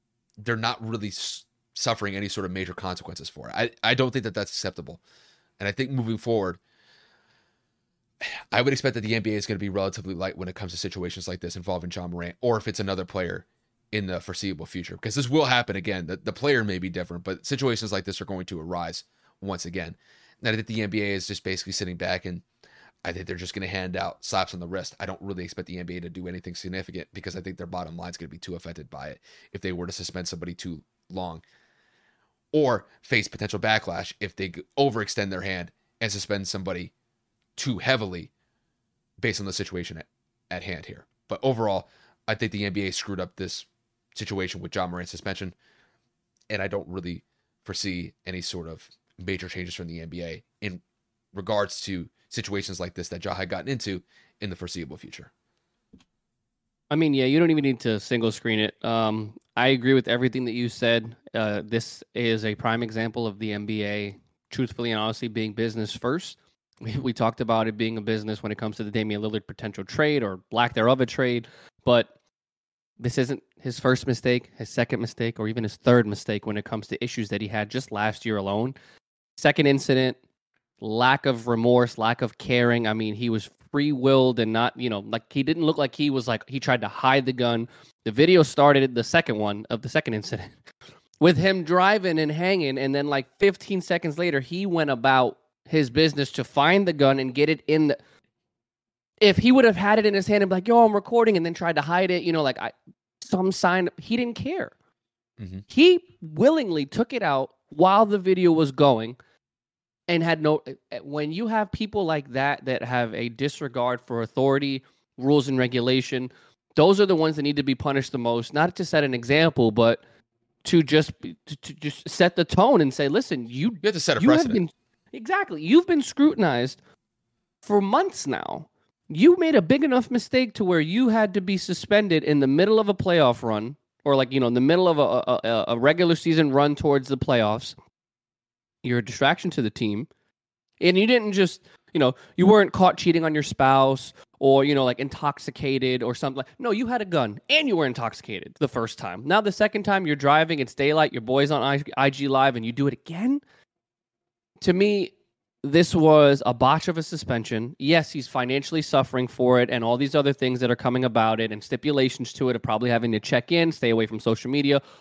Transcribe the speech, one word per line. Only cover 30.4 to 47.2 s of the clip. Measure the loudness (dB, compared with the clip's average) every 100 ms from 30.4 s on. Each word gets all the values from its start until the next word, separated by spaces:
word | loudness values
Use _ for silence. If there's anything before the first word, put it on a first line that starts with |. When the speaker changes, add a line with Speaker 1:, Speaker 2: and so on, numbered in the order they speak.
| -12
Speaker 1:
too | -12 -12 -14 -16 _ _
long | -12 -10 -12 _ _ _ _ _ _ _ _ _ _ _
or | 0 2 0 -4 _
face | -2 -2 -2
potential | -6 -8 -4
backlash | 0 0 -2 -8 -10 -10
if | -10
they | -8 -10
g-, | -10 -6 0
overextend | 0 0 -4 -4 -4
their | -6
hand | -6 -6 -8 _ _ -8
and | -6
suspend | -6 -6 -6 -6
somebody | -8 -8 -8 -10 _ _ _ _ _ _ -8
too | -6 -4
heavily | 0 0 -2 -10 -14 _ _ _ _ _ _ _ _ _
based | -6 -4
on | -6
the |
situation | -8 -8 -8 -10 -14
at, | -20 _ _ _ -14
at | -12
hand | -10 -12 -14
here. | -20 _ _ -12
But | -4
overall, | -2 0 -2 -2 -6 _ _ _ -8
I |
think | -4 -4
the | -4
N | -4
B | -4 -4
A |
screwed | -6 -8 -8
up | -10 -10
this | -10 -10 -16 _ _ _ _
situation | -14 -8 -6 -6 -8
with | -8
Ja | -6 -6
Morant's | -8 -12
suspension, | -12 -10 -8 -10 -14 _ _ _ _ _ _ _ _ -10
and | -6
I | -6
don't | -6 -8
really | -10 -10 -12